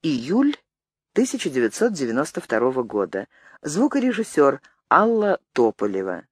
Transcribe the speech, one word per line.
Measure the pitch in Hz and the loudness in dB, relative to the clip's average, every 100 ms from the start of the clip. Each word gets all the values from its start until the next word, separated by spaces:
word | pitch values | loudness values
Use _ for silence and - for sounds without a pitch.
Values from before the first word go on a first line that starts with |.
Июль | 160 135 123 214 285 285 _ _ _ _ _ | -2 -4 -2 0 0 -2 _ _ _ _ _
тысяча | - 254 254 180 | -2 0 -2 -4
девятьсот | 131 117 - 233 | 0 0 0 -2
девяносто | 190 127 117 151 - | 0 -4 -2 -4 -6
второго | - 110 127 131 | -4 0 0 0
года. | 117 107 92 95 101 _ - - | -4 -2 -2 -4 -10 _ -20 -14
Звукорежиссер | - 151 285 277 254 214 226 - 139 135 _ _ _ | -8 0 0 2 0 -2 -4 2 2 2 _ _ _
Алла | 151 220 226 208 175 _ | 4 4 2 0 -2 _
Тополева. | - 117 - 104 95 95 87 - | 2 2 2 -4 -4 -6 -8 -12